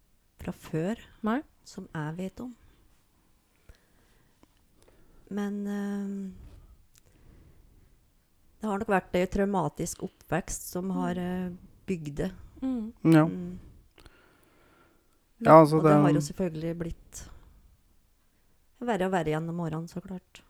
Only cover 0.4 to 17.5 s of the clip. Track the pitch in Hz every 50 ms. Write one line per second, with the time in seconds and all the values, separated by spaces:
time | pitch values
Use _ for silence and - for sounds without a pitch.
0.4 | - - 185 - - - - 156 160 190 226 - - - - - - 214 226 285
1.4 | 311 - _ _ - - - - 190 - - 165 151 151 160 180 185 190 - -
2.4 | - 254 233 _ - - _ _ _ _ _ _ _ _ _ _ _ _ _ _
3.4 | _ _ _ _ _ _ - _ _ _ _ _ _ _ _ _ _ _ _ _
4.4 | - _ _ _ _ _ _ _ - - _ _ - - - - - - 196 202
5.4 | 202 202 202 202 202 202 202 202 202 202 202 202 202 196 196 196 196 190 185 -
6.4 | - - - - - - - - - _ _ - _ - _ - - - - -
7.4 | - - - - - - - - - _ _ _ _ _ _ _ _ _ _ _
8.4 | _ _ _ - - 220 254 - 226 - 202 185 - - - 180 180 190 - 202
9.4 | 196 202 202 185 160 147 - - 165 - - - - 190 _ _ - - 143 170
10.4 | - - - - - - - 180 180 190 185 180 180 175 180 180 180 180 180 185
11.4 | 185 180 175 - - - - - - - 190 165 151 147 143 151 - 190 - -
12.4 | - - - - 269 262 254 240 214 226 - - - 156 160 156 156 165 185 185
13.4 | 180 175 180 185 - - - - - _ _ - - - _ _ _ _ _ _
14.4 | _ _ _ _ _ _ _ _ _ _ _ _ _ _ _ _ _ _ _ -
15.4 | 226 147 151 160 160 147 156 156 160 156 151 147 147 147 147 - 147 - - -
16.4 | 190 175 160 156 160 165 165 170 165 165 165 - - - - - - - - -
17.4 | - -